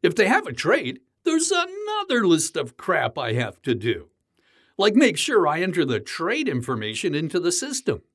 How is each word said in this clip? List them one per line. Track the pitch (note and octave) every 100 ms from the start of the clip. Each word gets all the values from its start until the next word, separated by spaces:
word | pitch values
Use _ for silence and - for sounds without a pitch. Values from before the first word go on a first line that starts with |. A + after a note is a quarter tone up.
If | F3 E3
they | G3
have | D4+ C4+
a |
trade, | B2 D#3+ C4+ B2 - _ _
there's | - D#4+ D#4+
another | F4+ F4+ F#4+ G#4 G#4+ G4+ B3 G3
list | D#3+ - D#3+
of | C3 _
crap | - E3+ B2 -
I | B2
have | A#2 A2+ -
to | - A2+
do. | A2 F#2+ - _ _ _ _ _ _ -
Like | G3+ G#3+
make | C#4+ -
sure | - A#3+ D#3+
I | D#3
enter | F#3 F3
the | C#3+ A2+
trade | - - E3 C4 D4+
information | B2+ A#2+ B2 G#2+ A2 F#3+
into | D3 D#3 F#3
the | E3+
system. | F3 C4+ C4+ - - _